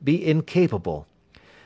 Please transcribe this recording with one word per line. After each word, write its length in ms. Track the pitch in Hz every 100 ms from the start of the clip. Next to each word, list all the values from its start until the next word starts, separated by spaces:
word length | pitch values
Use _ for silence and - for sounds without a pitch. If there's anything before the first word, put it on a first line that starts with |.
be 200 | 135 165
incapable. 840 | - 156 156 175 175 101 87 76 80 _ _ - - -